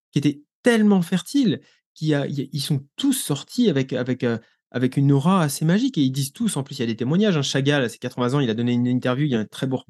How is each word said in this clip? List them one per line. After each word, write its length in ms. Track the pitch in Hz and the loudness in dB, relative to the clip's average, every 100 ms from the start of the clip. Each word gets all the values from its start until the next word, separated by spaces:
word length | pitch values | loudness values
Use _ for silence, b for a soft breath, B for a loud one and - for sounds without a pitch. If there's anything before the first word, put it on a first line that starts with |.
| _ | _
qui 80 | 143 | -2
était 240 | 143 143 _ _ | 0 -2 _ _
tellement 400 | 247 226 208 196 | 2 4 4 4
fertile 600 | 170 180 - 277 233 120 b b _ - | 2 -4 -2 0 0 0 b b _ -6
qu'il 140 | 156 | -2
y 40 | |
a, 140 | 143 139 | 0 -2
il 100 | 139 | -6
y 40 | |
a, 20 | - | -6
ils 100 | 143 | -6
sont 240 | - 143 - - | -4 -4 -6 -4
tous 180 | 277 | -2
sortis 580 | 262 - 143 - - 240 | 0 -2 -6 -4 0 2
avec, 220 | 135 131 | 2 0
avec, 300 | 127 123 127 | -2 -4 -2
euh, 140 | 123 113 b b _ | -2 -4 b b _
avec 260 | 123 127 143 | -2 0 2
une 160 | 139 | 4
aura 300 | 139 160 190 | 4 4 2
assez 240 | 151 - 160 | 2 0 0
magique. 320 | 190 269 170 | 2 0 0
Et 40 | |
ils 100 | 131 | 0
disent 220 | 135 135 | 0 -4
tous, 220 | - 226 143 | -4 -4 -4
en 60 | |
plus, 160 | 135 139 | -6 -6
il 40 | |
y 20 | |
a 40 | 117 | -4
des 80 | 110 | -2
témoignages, 400 | 123 170 214 160 | 0 2 2 2
hein. 60 | |
Chagall, 420 | 135 143 135 147 | 0 0 2 2
à 60 | 117 | 0
ses 80 | - | -4
quatre-vingts 380 | 123 - 123 143 | -8 -2 0 0
ans, 60 | |
il 80 | 123 | 0
a 20 | |
donné 200 | 110 120 | 0 0
une 120 | 120 123 | 0 0
interview, 400 | 123 127 127 147 | 0 0 -2 0
il 60 | |
y 40 | 117 | -2
a 40 | |
un 60 | 104 | -4
très 200 | - 135 | -6 -4
beau, 160 | 131 | -4